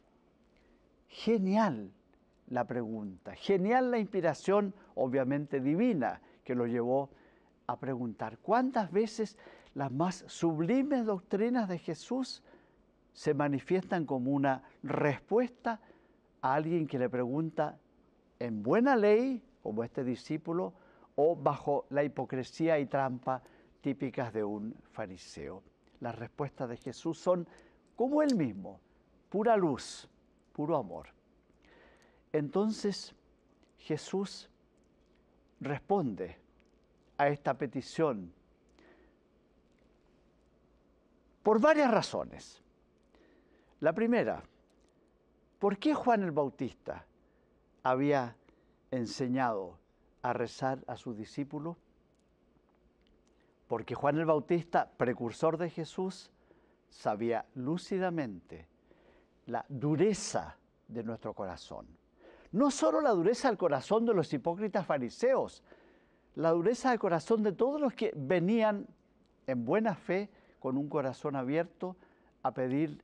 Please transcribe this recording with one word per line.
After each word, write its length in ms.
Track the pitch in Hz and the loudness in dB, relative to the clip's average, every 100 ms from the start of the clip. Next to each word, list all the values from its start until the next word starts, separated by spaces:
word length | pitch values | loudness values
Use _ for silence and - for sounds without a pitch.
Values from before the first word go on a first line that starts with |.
| _ _ _ _ _ _ _ _ _ _ _ | _ _ _ _ _ _ _ _ _ _ _
Genial 840 | - - 226 190 208 214 117 98 - _ _ _ _ - | -6 0 2 2 2 2 0 -8 -16 _ _ _ _ -6
la 180 | 123 123 | -4 -2
pregunta, 640 | 123 110 110 104 92 - | -4 -6 -6 -8 -12 -16
genial 560 | 92 - 196 190 247 254 | -6 0 2 2 2 2
la 80 | 240 | 0
inspiración, 800 | 202 196 165 143 - 196 208 190 - | -2 0 0 0 2 2 2 -4 -10
obviamente 680 | - 131 135 127 143 147 139 | -4 0 2 2 0 -2 -2
divina, 600 | 131 160 247 185 113 90 - - | 0 2 2 2 0 -4 -12 -12
que 100 | - | -4
lo 140 | 123 120 | -2 0
llevó 420 | 120 120 131 139 - - _ _ _ - | 0 2 0 -2 -8 -20 _ _ _ -8
a 140 | 123 | -6
preguntar. 580 | 131 127 123 101 110 113 | -4 -4 -6 -6 -8 -6
¿Cuántas 520 | - 226 254 233 185 | 0 2 2 0 0
veces 460 | 175 226 - 214 - - - - | 0 0 -2 -6 -8 -20 -20 -14
las 160 | 135 139 | -6 -4
más 360 | 127 180 175 - | 0 0 -2 -10
sublimes 800 | - 170 156 165 254 277 277 220 | -2 0 2 2 2 2 0 0
doctrinas 640 | 196 - 196 226 247 202 | -2 -2 0 0 0 0
de 100 | 175 | -4
Jesús 640 | - 160 - 247 254 - - - _ _ _ _ _ | -4 -8 -4 -4 -4 -10 -18 -20 _ _ _ _ _
se 200 | - - | -4 0
manifiestan 720 | 143 147 135 - 185 185 190 147 | 2 2 0 0 0 0 -2 0
como 260 | 135 123 | -2 0
una 320 | 143 139 131 - - | 2 2 0 -4 -12
respuesta 960 | 147 160 147 131 - 220 247 - 247 220 - - _ _ _ _ | -4 0 2 0 0 2 0 -2 -6 -6 -10 -20 _ _ _ _
a 120 | 131 | 0
alguien 320 | 139 160 170 151 | 0 2 0 0
que 140 | 135 | -2
le 100 | 123 | 0
pregunta 680 | 123 123 139 165 - 151 - _ _ _ _ _ - | 0 -2 -2 -2 -2 -4 -6 _ _ _ _ _ -8
en 240 | 123 110 | -6 -2
buena 340 | 104 190 262 247 | 2 4 4 6
ley, 440 | 208 214 262 247 - _ | 6 4 2 -4 -10 _
como 220 | - 107 117 | -6 -4 -4
este 180 | - | -4
discípulo, 720 | 127 117 - 156 165 170 190 - - - - - | -4 -4 -4 -6 -4 -4 -4 -8 -20 -20 -6 2
o 220 | 151 165 | 2 4
bajo 480 | 143 147 - 139 - | 0 0 0 0 0
la 140 | 139 | 0
hipocresía 720 | 147 - 123 131 120 - 165 156 | 0 -2 -4 -4 -4 0 2 2
y 60 | 135 | 2
trampa 560 | 139 135 127 131 131 - - _ _ | 0 0 -2 -4 -4 -6 -20 _ _
típicas 540 | 143 127 135 110 120 | -4 -2 -4 -4 -4
de 100 | 107 | -2
un 320 | 104 107 107 - - | -2 -2 -6 -10 -14
fariseo? 720 | - 104 92 - - 71 95 - _ _ _ | -12 -10 -12 -16 -12 -12 -12 -16 _ _ _
Las 140 | 123 110 | -10 -8
respuestas 540 | 113 - 143 - 127 | -10 -6 -8 -6 -8
de 80 | 117 | -8
Jesús 400 | - 117 165 156 | -10 -8 -8 -2
son, 300 | - 180 170 - - _ _ - | 0 0 -2 -14 -20 _ _ -4
como 260 | 247 294 | 0 4
él 140 | 302 240 | 4 4
mismo, 460 | 135 98 95 95 _ _ _ _ _ | 0 -4 -12 -16 _ _ _ _ _
pura 260 | 185 220 220 | 0 4 6
luz, 520 | 170 120 - - - _ _ _ _ | 4 0 -4 -14 -18 _ _ _ _
puro 220 | - 147 160 | -6 0 0
amor. 340 | 104 80 76 - _ _ _ _ _ - - - _ _ _ | -2 -8 -14 -20 _ _ _ _ _ -20 -20 -20 _ _ _
Entonces, 800 | 151 147 190 214 214 208 190 - - _ _ _ _ _ _ | -4 -2 0 0 0 -2 -4 -8 -18 _ _ _ _ _ _
Jesús 720 | - 151 - 190 196 - - _ _ _ _ _ _ _ _ _ _ - | -6 -6 -4 -4 -4 -8 -20 _ _ _ _ _ _ _ _ _ _ -10
responde 760 | 131 143 - 202 143 92 90 - _ _ _ _ _ _ _ - | -6 -6 0 2 2 -2 -8 -10 _ _ _ _ _ _ _ 0
a 80 | 143 | 0
esta 240 | 143 - 127 | 2 -2 -2
petición 760 | 143 131 - - 160 110 87 - _ _ _ _ - - _ _ _ _ _ _ _ _ _ _ _ _ _ _ _ _ _ _ _ _ _ _ _ _ | -4 -6 -6 0 0 0 -6 -14 _ _ _ _ -20 -20 _ _ _ _ _ _ _ _ _ _ _ _ _ _ _ _ _ _ _ _ _ _ _ _
por 180 | - 220 | 2 6
varias 300 | 294 311 277 | 6 6 6
razones. 720 | 208 - 98 64 - - - _ _ _ _ _ _ _ _ _ _ _ _ | 4 2 -4 -6 -10 -20 -20 _ _ _ _ _ _ _ _ _ _ _ _
La 120 | 147 | 0
primera, 500 | 170 226 240 117 85 - _ _ _ _ _ _ _ _ _ _ _ | 2 4 4 2 -2 -8 _ _ _ _ _ _ _ _ _ _ _
¿por 180 | 202 196 | 0 2
qué 160 | 302 | 2
Juan 300 | 302 - 226 | 2 4 4
el 80 | 185 | 2
Bautista 760 | 147 143 - 127 - - 85 - _ _ _ _ _ _ _ | 0 0 -2 -6 -6 -10 -12 -14 _ _ _ _ _ _ _
había 520 | 131 131 143 143 120 - _ _ _ _ _ | 0 2 4 2 0 -6 _ _ _ _ _
enseñado 880 | 131 113 - 127 127 127 104 92 85 _ _ _ _ | -6 -4 -4 -2 0 0 -2 -6 -12 _ _ _ _
a 100 | 127 | -4
rezar 500 | 113 117 - 135 131 - | -2 -4 -4 -4 -4 -8
a 100 | 120 | -12
sus 180 | - 107 | -10 -10
discípulos? 640 | 107 - 143 151 156 170 _ _ _ _ _ _ _ _ _ _ _ _ _ _ _ _ _ _ - | -10 -8 -8 -8 -10 -12 _ _ _ _ _ _ _ _ _ _ _ _ _ _ _ _ _ _ -6
Porque 260 | 117 113 | -6 -4
Juan 240 | 120 143 151 | -2 0 2
el 80 | 160 | 2
Bautista, 640 | 156 117 170 160 175 - - | 2 2 -2 0 0 0 0
precursor 600 | 123 117 117 107 160 160 | -2 0 -4 -2 0 0
de 120 | 170 | -4
Jesús, 640 | 160 151 - 190 185 - _ _ _ _ _ _ | -6 -10 -6 -6 -8 -16 _ _ _ _ _ _
sabía 560 | - - 104 117 113 - | -8 -4 -2 -2 -2 -6
lúcidamente 1120 | 131 127 175 - 190 185 170 131 92 - 80 80 _ _ _ _ - _ _ - | -8 -4 -4 -4 -4 -2 -2 -4 -8 -16 -20 -20 _ _ _ _ -20 _ _ -8
la 200 | 117 - | -8 -6
dureza 880 | 139 143 151 202 202 - 110 80 - _ _ - | -4 0 4 4 2 -2 -4 -4 -10 _ _ -12
de 160 | 117 110 | -8 -6
nuestro 280 | 113 113 | -6 -8
corazón. 540 | 101 98 82 - 53 - - _ _ - - - | -6 -8 -10 -12 -16 -16 -20 _ _ -20 -20 -6
No 180 | 185 285 | 2 2
solo 300 | - 320 311 | 2 2 4
la 120 | 294 | 4
dureza 360 | 196 170 240 269 | 4 2 2 2
del 100 | 202 | 2
corazón 480 | 180 143 - 214 233 | 2 0 2 2 4
de 80 | |
los 200 | 202 147 | 2 2
hipócritas 520 | 143 165 175 214 208 175 | -2 -2 -2 -2 -2 0
fariseos, 800 | 151 120 - 240 254 110 - - - - _ _ _ _ - | -2 -2 0 2 2 0 -8 -20 -20 -20 _ _ _ _ -2
la 160 | 160 | 2
dureza 380 | 170 170 247 262 | 4 2 2 2
del 100 | 233 | 2
corazón 440 | 202 165 - 226 | 2 0 2 2
de 100 | 208 | 2
todos 260 | 165 240 302 | 2 0 2
los 140 | 277 | -2
que 180 | - 226 | 0 -4
venían 720 | - 131 180 170 226 220 202 - - _ _ _ _ - | -2 0 2 4 4 2 0 -6 -16 _ _ _ _ -4
en 180 | 127 | -2
buena 320 | 117 190 220 175 | 2 2 2 -2
fe 340 | - 180 208 - _ _ | -2 -2 -2 -10 _ _
con 180 | 131 131 | -4 -2
un 120 | 147 | -2
corazón 480 | 151 131 127 151 139 | -2 -2 -2 -4 -4
abierto 580 | 127 151 170 - 185 180 - _ _ _ | 0 0 -2 -6 -10 -10 -18 _ _ _
a 100 | 135 | -4
pedir 480 | 127 131 135 156 147 | -2 0 0 -2 -4